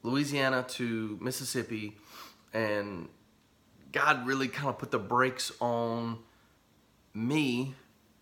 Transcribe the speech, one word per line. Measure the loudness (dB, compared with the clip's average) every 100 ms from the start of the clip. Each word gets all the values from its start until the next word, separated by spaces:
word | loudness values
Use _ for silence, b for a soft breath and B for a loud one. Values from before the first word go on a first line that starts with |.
Louisiana | 0 0 2 2 4 2 0
to | -4 -2 -2 -4 -4
Mississippi, | -4 -4 -4 -4 -2 -6 -6 -12 B B B B B
and | -2 0 0 -2 -8 -10 -16 _ _ _ _ _ -20 -6
God | 2 4 4 2
really | 0 0
kinda | 0 -2
put | -2 -2
the | -2
brakes | 4 4 4 2 -8 -2
on | 0 2 0 -2 -4 -6 b b b b _ _ _ _ _
me | -4 0 2 2 0 -2 -6 -20 _ _ _